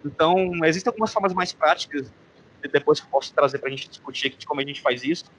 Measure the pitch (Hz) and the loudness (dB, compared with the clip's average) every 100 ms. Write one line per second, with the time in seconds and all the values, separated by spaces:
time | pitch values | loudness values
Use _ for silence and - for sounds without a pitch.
0 | 147 - 160 185 185 175 160 165 240 233 | -10 2 4 4 0 2 2 2 -2 -2
1 | 214 214 196 180 180 - 156 - - 143 | -2 0 0 0 -4 0 2 2 -2 -8
2 | 131 - _ _ _ _ 139 143 147 151 | -10 -18 _ _ _ _ -2 0 4 2
3 | - 139 - - 143 135 135 135 - - | 2 -2 0 0 2 0 -6 -8 -12 -16
4 | - 131 139 - - 147 139 139 143 127 | -14 -6 -6 -6 -6 -6 -4 -2 -2 0
5 | 131 175 - | -2 -4 -6